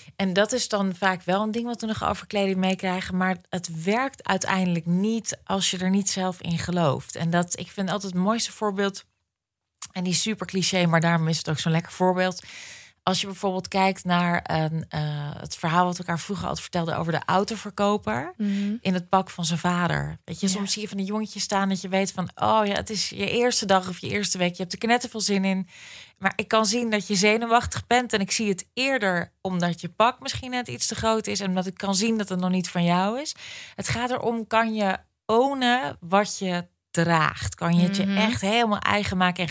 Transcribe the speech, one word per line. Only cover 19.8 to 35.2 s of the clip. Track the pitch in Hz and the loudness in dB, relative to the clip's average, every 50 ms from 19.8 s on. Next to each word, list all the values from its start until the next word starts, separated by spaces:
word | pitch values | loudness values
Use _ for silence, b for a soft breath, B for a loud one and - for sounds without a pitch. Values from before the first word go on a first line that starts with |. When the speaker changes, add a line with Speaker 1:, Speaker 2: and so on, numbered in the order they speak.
| 175 165 156 143 143 147 160 - _ | 2 0 0 0 -2 -4 -6 -10 _
Speaker 1:
Weet | - 170 - | -12 -6 -2
je, | - | 0
Speaker 2:
Ja. | 190 185 | 0 0
Speaker 1:
soms | 208 202 196 - | 0 0 0 0
zie | 214 208 | -2 -2
je | 202 | -6
van | 202 | -6
die | 196 190 | -6 -4
jongetjes | 190 208 214 214 202 - 208 - | -4 -4 -4 -4 -6 -6 -6 -4
staan | - 208 196 196 196 | -2 0 0 2 2
dat | 190 185 | 0 -2
je | 196 185 | -2 -2
weet | 185 190 196 185 - | 0 0 0 0 -2
van, | 190 175 175 - | -4 -6 -6 -4
oh | - 208 214 220 220 214 | 0 2 4 4 4 4
ja, | 202 202 | 2 0
het | - 196 202 | -2 -4 -4
is | 220 185 - - | -4 -4 -4 -4
je | - 196 202 - | -4 -4 -4 -2
eerste | - 240 240 247 233 - 220 | 0 2 2 2 2 2 2
dag | 190 196 190 185 190 | 4 4 4 4 0
of | 180 - | -6 -6
je | - - | -6 -4
eerste | - 208 202 - - 185 | -4 -2 -2 0 0 0
week. | 180 180 175 | 0 0 0
Je | - 185 | -2 -6
hebt | 180 - | -8 -6
er | - | -4
knetterveel | - 226 240 247 - 233 - 220 | 0 2 2 2 0 -2 -4 0
zin | 196 - 202 196 190 | 0 2 2 2 2
in. | 196 190 190 180 B B B B B B B B B B B | 2 0 0 -4 B B B B B B B B B B B
Maar | 190 190 - | -2 -2 -2
ik | - 214 - | -2 -2 0
kan | 226 220 220 | 2 2 2
zien | 196 214 247 240 226 | 2 2 0 0 0
dat | 214 208 202 | -2 -2 -2
je | - 208 | 0 0
zenuwachtig | 180 196 214 214 226 233 233 226 240 240 - - - - | 2 4 4 4 2 2 2 2 2 2 2 -4 -4 0
bent | - 233 247 247 226 - | 2 2 2 2 2 0
en | 208 | 0
ik | 196 - | 0 0
zie | - - 226 202 | -2 0 0 0
het | 190 185 - _ _ | -2 -2 -4 _ _
eerder | 247 262 269 269 254 208 190 180 170 - - _ _ | -2 0 0 0 2 2 0 0 0 -2 -4 _ _
omdat | - 190 185 175 175 175 170 170 | -6 -4 -2 0 0 0 -2 -2
je | - 170 | -8 -4
pak | - - 214 240 254 - | 0 2 2 2 2 0
misschien | 262 269 - - - 254 | -6 -8 -6 -6 -6 -6
net | 254 247 240 - | -6 -6 -6 -6
iets | 240 233 - | -6 -4 -2
te | - 220 | -2 -2
groot | - - 226 220 220 214 | 0 2 2 2 2 0
is | - 208 190 | -2 -4 -2
en | 202 190 | -2 -2
omdat | 185 190 185 | 0 0 -2
ik | 190 180 | -2 -4
kan | - - 196 196 | -4 -2 0 2
zien | 180 214 233 226 220 | 2 2 2 2 0
dat | 202 - | 0 -2
het | 190 180 | -2 -2
nog | 180 185 | 0 0
niet | 185 185 175 - | 0 0 0 -2
van | - 180 170 | 0 2 2
jou | 170 175 180 190 202 226 262 | 4 4 4 2 0 -2 -4
is. | 302 311 - B B B B B B B B | -6 -8 -10 B B B B B B B B
Het | B 196 - | B -4 -2
gaat | - 233 247 240 | -2 -2 -2 -2
erom, | 247 - - 226 233 226 220 | -2 -2 0 -2 -2 -2 -2
kan | - - 220 233 226 220 | 0 2 2 2 2 2
je | 214 202 190 - - - _ _ _ | 0 0 0 0 -2 -6 _ _ _